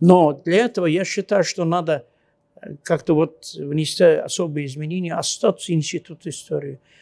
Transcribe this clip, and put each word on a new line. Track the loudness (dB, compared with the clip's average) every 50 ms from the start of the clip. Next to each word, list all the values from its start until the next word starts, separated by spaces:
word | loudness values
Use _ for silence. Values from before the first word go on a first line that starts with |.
Но | 6 8 8 8 8 4 2
для | -2 -2 0 2 2 2
этого | 0 -2 -2 -2
я | 0 0 0 -2
считаю, | -4 -4 -6 -4 -2 0 0 0
что | -2 -4 -4 -2
надо, | -2 -2 -2 0 -2 -2 -4 -4 _ _ _ _ _ _ _ _ _ _ -20
э, | -18 -18 -18 -16 _
как-то | -4 -4 -2 0 0 2
вот | 2 2 0 -4 _ -20 -18 -14
внести | -12 -8 -4 -4 -4 -2 -4 0 4 6
особые | 6 6 4 0 -4 -6 -6 -6 -4 -4 -6 -6
изменения, | -8 -8 -8 -8 -6 -6 -6 -6 -6 -6
остаться | -6 -6 -6 -6 0 0 0 0 0 -4 -2 -2
институт | -2 -2 -2 -6 -8 -10 -12 -18 -14 _
истории, | -12 -12 -12 -10 -8 -8 -6 -6 -8 -12 -16 _ _ _ _